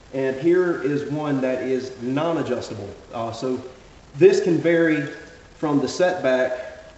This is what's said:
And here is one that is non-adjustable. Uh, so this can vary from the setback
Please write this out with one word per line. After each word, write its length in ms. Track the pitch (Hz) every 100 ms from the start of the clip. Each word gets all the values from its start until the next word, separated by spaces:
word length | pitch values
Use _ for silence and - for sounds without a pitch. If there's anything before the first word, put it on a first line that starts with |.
| -
And 200 | 135 131 131
here 440 | 165 180 175 156
is 260 | 139 143 143
one 280 | 151 151 135
that 200 | 127 123
is 300 | 127 127 107 -
non-adjustable. 880 | 120 139 165 156 123 117 - 107 98 - -
Uh, 180 | 117 117
so 300 | 113 131 123 - - - - -
this 260 | 143 185 196
can 160 | 185 151
vary 520 | 160 170 165 151 143 - - - - -
from 220 | 151 139
the 80 | 127
setback 960 | - 180 139 131 127 127 - - - -